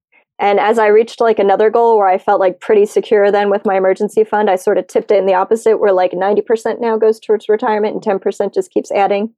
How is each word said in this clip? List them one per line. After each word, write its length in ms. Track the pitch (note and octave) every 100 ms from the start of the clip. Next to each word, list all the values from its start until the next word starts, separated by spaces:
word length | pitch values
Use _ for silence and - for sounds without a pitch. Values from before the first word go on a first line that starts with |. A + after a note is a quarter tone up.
| _ _ _ -
And 200 | G3+ G3+
as 180 | G3+ A3+
I 120 | G#3+
reached, 320 | G#3+ A3+ -
like, 180 | A#3 G#3+
another 320 | G3 F#3+ G#3+
goal 260 | A3+ A#3 A3
where 120 | G3
I 100 | F#3
felt, 220 | - G3
like, 180 | F#3+ -
pretty 260 | - G#3+
secure 460 | G3+ - F#3+ G#3 G3+
then 180 | G3+ G3+
with 160 | G3+
my 120 | G#3 F#3+
emergency 480 | F#3+ F#3+ G#3 -
fund, 260 | A3 G#3 G#3+
I 60 | F#3
sort 200 | G#3+ F#3
of 120 | F3+
tipped 240 | A3+ -
it 60 | G#3
in 80 | F#3+
the 80 |
opposite, 420 | F#3 G3 A3 A3 G#3+
where, 160 | G#3
like, 220 | F#3 F3+
ninety 280 | F3+ F#3+ G#3
percent 380 | - A3+ A3+ G#3
now 160 | A#3 A3
goes 240 | A3 A3
towards 280 | - G#3+ -
retirement 460 | G#3+ B3 G#3+ G#3+
and 80 | G3+
ten 160 | G#3+ G3
percent 340 | G#3 F#3+ G3+
just 200 | G3 F#3+
keeps 180 | - -
adding 440 | G#3 G3 G3+ A3